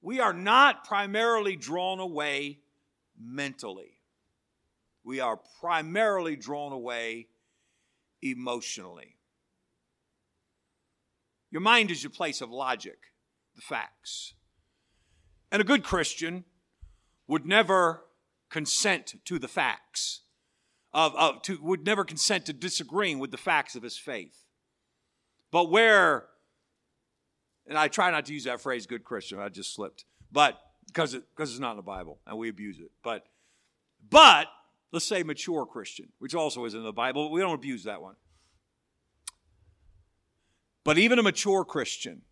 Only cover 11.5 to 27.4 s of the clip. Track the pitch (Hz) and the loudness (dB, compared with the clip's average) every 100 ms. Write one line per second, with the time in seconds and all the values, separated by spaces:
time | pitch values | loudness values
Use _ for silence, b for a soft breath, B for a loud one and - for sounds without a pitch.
11.5 | 156 202 233 208 160 135 - 165 135 120 | -2 4 4 4 -4 -10 -6 -6 -6 -10
12.5 | 123 131 120 98 - _ _ _ _ _ | -6 -4 -4 -8 -18 _ _ _ _ _
13.5 | - - 131 - _ - - - _ _ | -20 -10 -8 -8 _ -16 -14 -14 _ _
14.5 | _ _ _ _ _ _ _ _ _ _ | _ _ _ _ _ _ _ _ _ _
15.5 | 202 202 277 - 185 151 - 165 180 180 | 0 2 2 2 -2 -2 -4 -8 -8 -14
16.5 | _ _ _ - _ _ _ - 156 143 | _ _ _ -20 _ _ _ -2 -2 4
17.5 | 202 185 190 175 165 - _ _ _ _ | 4 6 4 4 2 -12 _ _ _ _
18.5 | 160 147 - 208 180 - - - 175 131 | -8 -4 0 0 0 -4 -16 -8 -2 -2
19.5 | - 131 - _ - - - _ _ _ | 2 0 -2 _ -8 -8 -8 _ _ _
20.5 | _ _ _ _ 147 160 143 156 127 - | _ _ _ _ 0 2 4 2 2 -8
21.5 | 180 156 185 160 208 190 160 - 196 - | -8 -4 -2 0 -2 -2 -2 -2 -2 -4
22.5 | 139 180 - 139 170 196 143 127 123 - | -10 -6 -6 -6 -4 -4 -4 -8 -6 2
23.5 | 156 135 127 113 - - 120 87 _ _ | 2 0 -10 -14 -14 -10 -10 -10 _ _
24.5 | _ _ _ _ _ _ _ _ _ _ | _ _ _ _ _ _ _ _ _ _
25.5 | 165 170 185 226 208 175 135 - _ _ | 0 4 4 6 6 6 2 -4 _ _
26.5 | _ _ _ _ _ _ _ _ _ | _ _ _ _ _ _ _ _ _